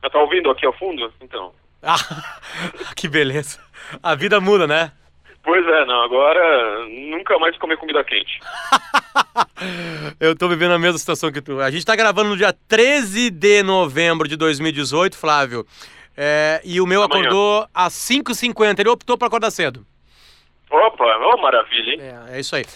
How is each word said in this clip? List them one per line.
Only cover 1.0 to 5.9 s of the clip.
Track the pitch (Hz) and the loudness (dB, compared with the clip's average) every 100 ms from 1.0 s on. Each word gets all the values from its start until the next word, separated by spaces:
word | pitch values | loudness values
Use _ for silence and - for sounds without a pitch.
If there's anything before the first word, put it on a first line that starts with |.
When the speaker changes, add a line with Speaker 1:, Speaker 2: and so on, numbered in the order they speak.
| 113 _ | -10 _
Speaker 1:
Então. | 127 113 92 _ _ _ | -16 -14 -14 _ _ _
Speaker 2:
Ah, | 151 165 - 151 - - | -2 -2 -2 -12 -14 -18
<laughs> | - - 170 - - | -16 -12 -12 -12 -16
que | - 175 | -10 -4
beleza. | 151 139 139 139 - - - - - | 0 0 -2 -8 -14 -20 -20 -18 -10
A | 175 151 | -4 -2
vida | 185 208 | 2 2
muda, | 190 202 160 | 4 2 4
né? | 151 165 - _ _ _ - | 0 -2 -8 _ _ _ -12
Speaker 1:
Pois | - 180 170 | 0 0 4
é, | 156 | 2
não, | 135 | 2